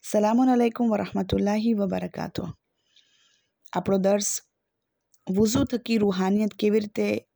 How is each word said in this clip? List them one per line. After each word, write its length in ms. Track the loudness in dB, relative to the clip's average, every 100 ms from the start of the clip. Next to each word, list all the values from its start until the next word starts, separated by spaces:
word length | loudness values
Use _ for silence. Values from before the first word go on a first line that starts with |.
| -2
સલામુન 380 | 0 2 4 4
અલૈકુમ 400 | 4 2 0 0
વરહમતુલ્લાહી 840 | 0 -2 -4 -2 0 0 0 0
વબરકાતુહ. 720 | 0 0 -2 -6 -8 -8 -8 -10 -12 _ _ _ _ _ _ _ _ _ _ _
આપણો 240 | -6 0 0
દર્સ 440 | 2 0 -2 -6 _ _ _ _ _ _ _ _ -4
વુઝુ 320 | 0 2 2
થકી 340 | -2 -4 -2 0
રૂહાનિયત 520 | 0 0 0 0 -2 -2
કેવી 200 | 0 0
રીતે 480 | -2 -4 -2 -4 -8